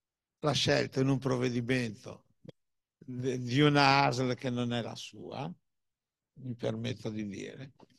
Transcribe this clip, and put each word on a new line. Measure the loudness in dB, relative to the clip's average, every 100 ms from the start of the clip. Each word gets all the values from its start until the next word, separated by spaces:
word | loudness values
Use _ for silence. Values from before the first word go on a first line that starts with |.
| _ _ _ _
la | -2
scelta | 0 2 2 2 0
in | 2
un | 2
provvedimento | 0 0 0 -2 -2 -2 -2 -8 -14 -18 _ _ -20 -20 _ _ _ _
de-, | -12 -6 -4 -4
di | -2 4
una | 6 8 6 6 4
asl | 2 0
che | -2 -4
non | -2 -2
è | -2
la | -4
sua, | -8 -14 -16 -12 -10 -10 -12 _ _ _ _ _ _ _ -16
mi | -12
permetto | -6 -4 -4 -6 -6 -6
di | -6 -6
dire, | -8 -10 -14 -18 -20 -20